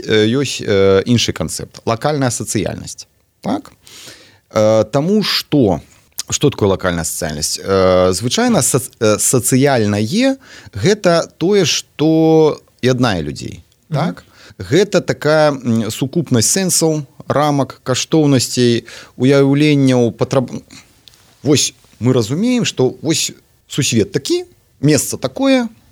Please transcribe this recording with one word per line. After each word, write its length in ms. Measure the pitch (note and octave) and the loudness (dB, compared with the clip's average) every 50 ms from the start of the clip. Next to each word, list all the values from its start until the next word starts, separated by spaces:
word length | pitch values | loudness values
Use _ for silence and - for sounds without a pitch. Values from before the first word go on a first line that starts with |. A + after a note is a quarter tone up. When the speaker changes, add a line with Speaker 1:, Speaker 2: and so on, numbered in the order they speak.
| - | -2
Speaker 1:
э, 200 | - A2 G#2+ G#2+ | 0 2 2 2
ёсць, 340 | A2 B2 C#3+ C#3 - - - | 2 2 0 -2 -4 -6 -6
э, 420 | - - G2+ G2 G2 G2 F#2+ F#2+ - | -4 0 2 4 4 4 4 4 2
іншы 260 | A#2+ A#2+ G#2+ - - - | 2 0 0 0 -2 -4
канцэпт, 480 | - E2+ D#2+ - - - - - - - | -6 -6 -8 -8 -10 -12 -14 -14 -8 -4
лакальная 440 | A2 A2+ - - D3 D#3 C#3 C3+ A#2+ | -4 -4 -2 -2 -2 -2 0 -2 -2
сацыяльнасць. 760 | - - G#2+ - - G#2+ D#2+ D#2 - - - - - - - _ _ _ _ _ _ _ | -4 -6 -8 -6 -4 -4 -4 -4 -6 -10 -12 -14 -16 -18 -20 _ _ _ _ _ _ _
Так? 300 | - G3+ - - - - _ _ _ - - - - - - - - _ _ _ _ _ | -8 -6 -6 -6 -8 -14 _ _ _ -20 -20 -20 -20 -20 -20 -20 -20 _ _ _ _ _
Э, 320 | - G#2+ G#2+ G#2+ A2 A2 G#2+ - | 0 2 2 4 4 2 2 0
таму 320 | - C#3 D#3 F#3 G#3 G#3+ F#3 | 0 -2 0 2 0 0 0
што... 560 | - - - - - D3+ D3 A#2 F#2+ E2 C#2 - _ _ _ _ _ _ - - - | 0 -4 -4 -4 0 2 2 4 2 2 0 -4 _ _ _ _ _ _ -14 -10 -6
Што 200 | - - D3+ C3+ | -4 0 0 0
такое 200 | - - G#2+ G2 | 0 2 0 0
лакальная 340 | F#2 F2 F#2+ F2+ F2 E2+ D#2+ | 0 0 0 -2 -2 -2 -4
сацыяльнасць? 540 | - - - E2+ D#2+ D2+ D2+ D2+ - - - F2 | -6 -6 -6 -6 -6 -6 -6 -6 -6 -6 -6 -4
Э, 480 | G2 G2 F#2+ F#2 F#2 F#2 F#2 F#2 F#2 F#2 | 0 0 2 4 4 4 4 4 2 0
звычайна 480 | F2 A#2 B2 - A3+ B3 B3 A3+ D#3 | -2 -4 -4 -2 0 0 2 2 0
са-, 200 | B2+ - - B2 - - - - | 0 0 0 -2 -2 -4 -8 -2
э, 180 | A2+ G#2+ G#2 G2 | 0 0 0 0
сацыяльнае 1160 | - - C3+ B2 - - C3+ B2+ C#3 C#3+ C3+ A#2+ G#2 G#2 G#2 G#2 A2 A2 E3 A3+ C4 C4+ C4+ C4+ - - - - - - - | 0 0 0 0 0 2 0 2 2 2 2 2 0 0 0 -2 -2 -2 0 0 0 0 0 -2 -8 -20 -20 -20 -20 -16 -8
гэта 540 | G2 G#2+ F#3 G#3+ G#3+ - F3 E3+ E3 - - _ | -2 0 0 0 2 2 0 2 0 0 -4 _
тое, 280 | - D#3 F#3+ G#3 G3 E3 | -4 -2 0 2 2 2
што 920 | - - - - _ _ - D3 D#3+ D#3+ D#3+ D#3+ D#3+ D#3+ D#3+ D#3 D3 C#3 - _ _ _ - | 0 -2 -4 -8 _ _ -2 0 2 2 4 4 4 4 4 4 2 0 -4 _ _ _ -2
яднае 400 | - B2 C3 A#2+ B2+ A2+ F#2 E2+ | 0 0 2 2 0 0 0 -2
людзей. 420 | D2 D2 C2 B1 B1 - - - - _ _ _ _ - | -4 -6 -8 -10 -12 -14 -14 -16 -20 _ _ _ _ -6
Speaker 2:
Мгм. 100 | D#3+ C3 | -4 -4
Speaker 1:
Так? 240 | F3+ - - - - _ _ - - - - | -4 -4 -6 -8 -16 _ _ -20 -20 -20 -18
Гэта 440 | - G2+ F2 C3 F#3 G#3 G#3 - F3 | -14 -6 0 2 2 2 2 0 -2
такая, 500 | - - C3 - - D3 D#3 D#3 D3+ D3+ | -2 -2 -6 -2 0 2 2 4 4 2
м, 380 | C#3+ B2+ - A#2+ A2+ A2+ G#2+ A2 | 0 -2 -2 -2 0 0 -2 -4
сукупнасць 580 | - - C#3 C3 - E3+ D#3+ - C3 A2+ - - - | -4 -6 -6 -4 -2 -4 -2 0 2 2 2 2 0
сэнсаў, 480 | F#3+ F#3+ F3 - - E3 D#3+ D3+ D#3 C#3 - _ - - - | -2 -2 -2 -2 0 0 0 0 -2 -6 -10 _ -12 -6 -2
рамак, 500 | B2 C3+ D3+ D3 C#3+ C#3 C3 - - - - | 0 0 0 0 0 0 -2 -4 -6 -12 -6
каштоўнасцей, 1000 | - B2+ - - - E3 D#3+ D3+ C#3+ C#3 B2 - - - B2 B2 A#2+ A#2 A2 - - - - - - - | -4 -4 -4 -2 0 2 2 2 4 2 0 -2 -2 -2 0 2 2 2 0 -4 -8 -20 -20 -20 -16 -6
уяўленняў, 960 | - B2 C3+ C#3+ C#3 C#3 C3+ C#3 C#3+ D3+ D3+ D3 C#3 C3+ C3 B2+ B2 A#2+ A2+ | -2 2 2 4 4 4 4 2 2 2 2 4 4 4 4 4 2 2 0
патраб-, 380 | A2 - B2+ - C3 C3+ A#2+ - - - - _ - - - _ _ _ _ - _ _ _ _ _ _ - | 0 -2 -4 -2 0 -2 -2 -2 -8 -14 -16 _ -20 -20 -20 _ _ _ _ -20 _ _ _ _ _ _ 0
вось 300 | - - A2 - - - _ _ _ _ - | 0 0 0 0 -4 -8 _ _ _ _ -4
мы 100 | G#2+ B2+ C3 | -2 0 0
разумеем, 520 | B2 G#2+ G#2 C#3 F3 A3+ B3+ B3 A#3+ F3 | 0 0 -2 -2 -2 -2 0 0 0 -2
што 300 | - - - C3 B2 - - - | -4 -2 -2 -2 -2 -2 -4 -4
вось 280 | D#3 D3+ - - - - - _ _ _ _ _ | -4 -4 -4 -4 -6 -10 -14 _ _ _ _ _
сусвет 440 | - - D3+ B2 - A#2+ A2 F#2+ - | -10 -6 -4 -2 0 0 0 0 0
такі, 340 | - D3 - - F4 F4 F4+ - _ _ _ _ _ - | -2 -4 -4 -2 -4 -4 -4 -8 _ _ _ _ _ -2
месца 340 | - D3+ D3+ A#2+ - - - | 0 2 2 2 0 -4 -8
такое, 500 | - - B2+ - - C4+ C4+ C4 B3+ A#3 A3 - _ _ _ | -8 -8 -8 -4 -2 0 2 2 2 0 -4 -8 _ _ _